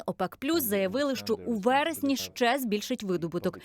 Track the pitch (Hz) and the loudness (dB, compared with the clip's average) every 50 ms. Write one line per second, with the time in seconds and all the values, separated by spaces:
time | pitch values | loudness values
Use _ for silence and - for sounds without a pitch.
0 | - - 180 - 185 175 - - 262 285 330 339 262 208 208 196 190 185 190 269 | 0 -4 -2 -2 -4 -4 -4 -4 -2 0 2 2 2 2 2 2 2 2 2 0
1 | 294 277 262 208 208 214 220 - - 226 240 208 185 240 262 277 302 330 311 - | 0 0 0 -2 0 -2 -2 0 0 -2 -2 0 2 4 4 4 2 0 -2 0
2 | - 277 277 240 - - - - 254 233 254 285 262 226 202 208 - - 254 233 | 0 0 0 0 -2 -6 -2 2 2 4 4 2 2 0 0 0 0 -2 -4 -4
3 | 214 190 180 165 165 165 160 175 - 185 - 190 - | -2 -2 0 0 -2 -2 -2 -2 -2 -2 -4 -4 -10